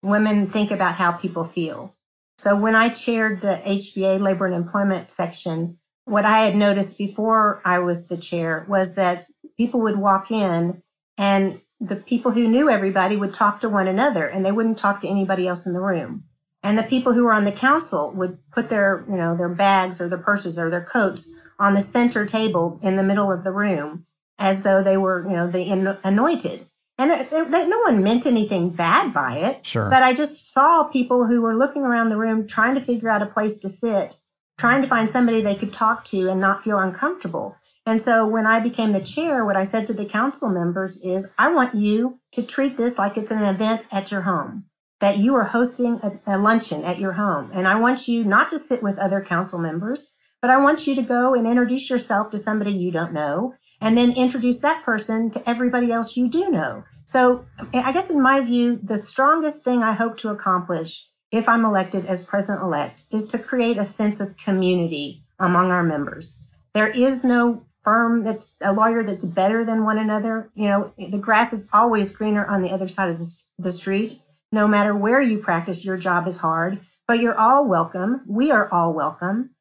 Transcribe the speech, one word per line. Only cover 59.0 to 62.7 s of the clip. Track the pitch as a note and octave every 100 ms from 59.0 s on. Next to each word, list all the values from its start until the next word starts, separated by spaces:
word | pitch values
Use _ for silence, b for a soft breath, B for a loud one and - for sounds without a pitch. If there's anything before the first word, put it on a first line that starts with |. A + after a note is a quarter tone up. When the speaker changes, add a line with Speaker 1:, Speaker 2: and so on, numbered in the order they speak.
| - - C4+ D#4+ D#4 D4
Speaker 1:
thing | - B3
I | A3
hope | G#3+ A#3 A3+
to | A3
accomplish | G3+ G3 F3+ F3 E3+ E3 - - _ _
if | A3 A3+
I'm | A#3
elected | A3+ G3+ F#3 G3 F#3
as | F3+ -
president-elect | G3+ G3 G3 F#3